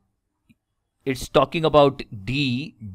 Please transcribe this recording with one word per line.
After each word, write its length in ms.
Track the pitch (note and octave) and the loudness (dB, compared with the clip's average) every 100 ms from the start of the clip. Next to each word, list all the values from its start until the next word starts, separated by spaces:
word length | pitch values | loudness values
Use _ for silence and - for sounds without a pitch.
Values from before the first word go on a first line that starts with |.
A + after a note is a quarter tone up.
| _ _ _ _ _ _ _ _ _ _ - | _ _ _ _ _ _ _ _ _ _ -6
it's 220 | B2+ - | -6 0
talking 380 | D3+ C3+ E3+ D#3 | 0 2 0 2
about 380 | D3 C#3+ C3+ - A2+ | 6 4 2 -10 -10
D, 520 | G2 C3+ C#3 B2 D#3 - G#2+ | -6 -2 -2 -2 -6 -14 -14